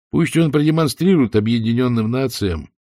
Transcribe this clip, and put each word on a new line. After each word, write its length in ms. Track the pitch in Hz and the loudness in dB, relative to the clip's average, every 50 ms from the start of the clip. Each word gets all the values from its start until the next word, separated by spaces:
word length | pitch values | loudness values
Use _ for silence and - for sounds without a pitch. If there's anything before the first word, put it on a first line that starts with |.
| _ _ | _ _
Пусть 260 | - 147 170 131 - | -2 -2 -2 0 0
он 160 | 160 165 156 | 0 0 2
продемонстрирует 840 | 131 151 147 156 160 160 165 143 - - 165 190 196 165 131 104 - | 2 0 2 2 2 0 0 -2 -2 0 2 2 4 4 2 2 2
объединённым 760 | 107 104 110 117 117 110 113 117 120 127 123 120 117 110 110 | 0 0 2 0 0 0 0 0 0 0 0 0 0 -2 -2
нациям 580 | 120 131 135 127 - - 101 95 85 78 71 - _ _ _ | -2 -2 -4 -4 -4 -4 -4 -4 -4 -6 -8 -12 _ _ _